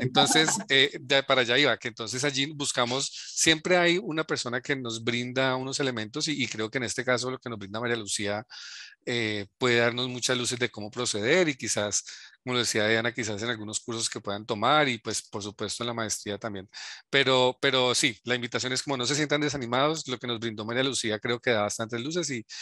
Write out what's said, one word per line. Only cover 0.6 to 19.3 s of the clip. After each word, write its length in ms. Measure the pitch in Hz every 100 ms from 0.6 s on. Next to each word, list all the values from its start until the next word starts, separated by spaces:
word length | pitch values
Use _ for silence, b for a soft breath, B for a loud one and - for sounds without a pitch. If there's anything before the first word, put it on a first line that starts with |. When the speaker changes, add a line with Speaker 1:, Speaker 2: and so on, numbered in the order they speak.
| -
Speaker 1:
eh, 260 | 135 139 -
de, 240 | 127 139
para 200 | 135 131
allá 160 | 117 127
iba, 180 | 143 110
que 120 | 123
entonces 360 | 110 110 123
allí 220 | 147 135 139
buscamos, 560 | 147 135 - 120 131 135
siempre 640 | - - - - 156 175 180
hay 220 | 175 175
una 260 | 123 156
persona 380 | 160 135 127 123
que 120 | 123
nos 300 | 135 120 113
brinda 500 | 113 120 123 127 131 131
unos 240 | 131 135
elementos 480 | 139 120 107 147 151
y, 140 | 143
y 60 | 120
creo 220 | 110 110
que 80 | 131
en 60 |
este 200 | 117 -
caso 260 | 123 120 127
lo 80 | 127
que 120 | 127
nos 80 | 110
brinda 200 | 98 107
María 180 | 120 117
Lucía, 460 | 101 - 101 104 117 B B B B B -
eh, 380 | 120 110 104 98 -
puede 180 | 127 120
darnos 320 | 120 120 127
muchas 280 | 123 - 123
luces 220 | 117 120
de 100 | 120
cómo 220 | - 104
proceder 580 | 120 120 104 110 175 170
y 60 |
quizás, 480 | 131 113 113 104 - - B B B
como 120 | 127
lo 40 | 123
decía 300 | 110 110 107
Diana, 260 | 113 117
quizás 260 | 117 110 104
en 100 | 117
algunos 280 | 113 104 104
cursos 320 | - 113 110
que 100 | -
puedan 240 | 104 101
tomar 440 | 110 107 117 151 143
y 100 | 113
pues 240 | 113 104
por 220 | - 110
supuesto 400 | 101 98 104 -
en 20 | 120
la 80 |
maestría 440 | 117 110 - 104 101
también. 300 | 117 101 95 B B B B
Pero, 480 | 139 135 131 127 127
pero 340 | 139 131 123
sí, 240 | 117 139 104
la 100 | 113
invitación 380 | 123 117 - 127
es 100 | 131
como 140 | - 135
no 100 | 120
se 80 |
sientan 280 | 143 147